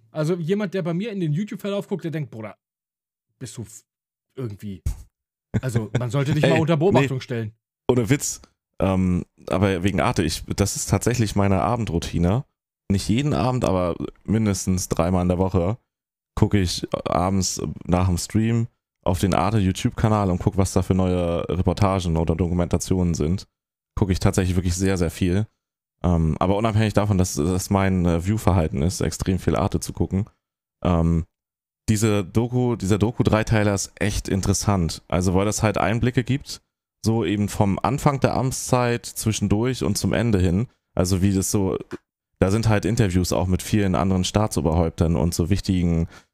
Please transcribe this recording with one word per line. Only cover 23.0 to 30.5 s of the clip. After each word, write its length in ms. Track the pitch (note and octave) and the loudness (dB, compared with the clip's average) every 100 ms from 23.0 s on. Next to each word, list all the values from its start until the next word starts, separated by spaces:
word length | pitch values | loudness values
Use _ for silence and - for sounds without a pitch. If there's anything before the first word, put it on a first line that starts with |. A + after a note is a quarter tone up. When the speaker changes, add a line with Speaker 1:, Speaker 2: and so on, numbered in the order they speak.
| F2 | 0
Speaker 2:
sind. 320 | E2 D2+ F#2 - _ _ _ _ - | 0 -2 -2 -6 _ _ _ _ -2
Gucke 140 | F#2+ | 0
ich 80 | F2+ | 2
tatsächlich 360 | G2 F#2+ F#2 F2+ | 2 2 0 0
wirklich 180 | F2+ | 0
sehr, 220 | F2 F#2+ F#2+ | 0 0 0
sehr 140 | E2+ | -2
viel. 360 | - F2+ F#2 A2 _ _ _ _ _ | 0 0 0 -2 _ _ _ _ _
Ähm, 320 | F2 E2+ D#2+ - | 0 2 2 2
aber 160 | F2+ G2+ | 0 2
unabhängig 380 | A2+ G#2+ A2 | 0 2 2
davon, 240 | G2 G#2 F#2+ | 0 2 2
dass 160 | F2+ | 0
das 360 | - D#2 F2+ - | 0 -2 -2 0
mein, 340 | G2+ G2 F#2+ F2 | 0 2 2 2
äh, 200 | E2+ F2+ | 0 0
View-Verhalten 560 | G#2+ - F2+ D#2 - | 0 2 2 0 0
ist, 180 | D#2+ - | -2 -2
extrem 380 | - - - F#2 | -4 -2 -2 0
viel 160 | - C2+ | 0 0
Arte 240 | F#2 E2 | 0 -2
zu 120 | - | -6
gucken. 340 | - - F#2 G#2 _ _ | -4 -2 -2 -6 _ _